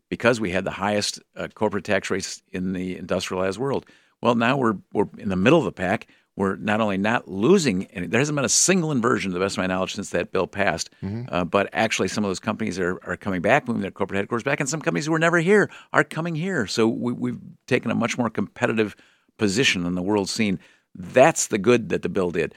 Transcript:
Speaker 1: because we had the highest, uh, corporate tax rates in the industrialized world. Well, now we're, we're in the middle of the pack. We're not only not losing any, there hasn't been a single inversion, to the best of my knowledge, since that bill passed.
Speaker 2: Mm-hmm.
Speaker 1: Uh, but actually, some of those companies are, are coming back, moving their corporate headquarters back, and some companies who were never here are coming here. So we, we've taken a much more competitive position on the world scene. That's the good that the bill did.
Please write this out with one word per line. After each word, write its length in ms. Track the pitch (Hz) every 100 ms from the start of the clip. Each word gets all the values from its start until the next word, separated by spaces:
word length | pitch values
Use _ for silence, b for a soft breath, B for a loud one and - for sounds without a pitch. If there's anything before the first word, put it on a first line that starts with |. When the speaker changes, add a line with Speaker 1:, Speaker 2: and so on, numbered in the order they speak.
| -
Speaker 1:
because 320 | 90 117 120
we 100 | 101
had 140 | 95
the 60 | 95
highest, 500 | 80 101 104 - - - 92
uh, 120 | 85
corporate 300 | - 107 98
tax 260 | 95 98 -
rates 320 | 98 - - _
in 200 | 92 92
the 240 | 92 92 85
industrialized 600 | 85 95 - 92 95 98
world. 280 | 135 104 - b b b
Well, 140 | 117
now 220 | 117 117 139
we're, 200 | 117 98 -
we're 140 | - 98 -
in 100 | 107
the 80 | 92
middle 220 | 107 165
of 60 |
the 80 | 101
pack. 340 | 76 90 113 - b b -
We're 200 | 98 -
not 240 | 107 107
only 160 | 107 95
not 300 | 104 120 -
losing 580 | 95 120 196 143 92 -
any, 200 | 98 87
there 140 | 113
hasn't 160 | 147 147
been 80 |
a 40 | 120
single 440 | - - 190 156
inversion, 400 | 135 113 117 95
to 60 | 87
the 60 |
best 100 | 98
of 40 | 98
my 80 | 92
knowledge, 280 | 92 92
since 160 | - 92
that 200 | 90 -
bill 160 | 95 87
passed. 440 | 101 98 82 - -
Speaker 2:
Mm-hmm. 220 | 95 110 123
Speaker 1:
Uh, 160 | 82
but 240 | 90 101 98
actually, 360 | - 113 - 95
some 160 | -
of 40 | 104
those 80 | 90
companies 380 | - 101 107 90
are, 200 | 90 92
are 120 | - 90
coming 260 | 104 90
back, 240 | 90 143 147
moving 160 | 110
their 80 | 95
corporate 260 | - 95 98
headquarters 260 | 104 117
back, 160 | 139 147
and 80 | 135
some 120 | 156
companies 260 | 165 165 151
who 60 |
were 60 | 160
never 200 | 165 175
here 300 | 165 208 156 B B
are 120 | -
coming 300 | 156 156 170 156
here. 300 | 185 175 98
So 200 | - 113
we, 260 | 113 120
we've 280 | 120 123 120 - - -
taken 240 | 123 117
a 40 |
much 220 | 107 113 -
more 140 | 113
competitive 640 | - 98 - 123 113 104 - b b b -
position 460 | 107 98 131 98
on 100 | 87
the 80 | 90
world 260 | 90 104 92
scene. 280 | - 104 90 b b b
That's 540 | - 90 123 151 - -
the 100 | 113
good 300 | 98 120 107
that 140 | 90
the 60 | -
bill 220 | 98 90
did. 240 | 85 73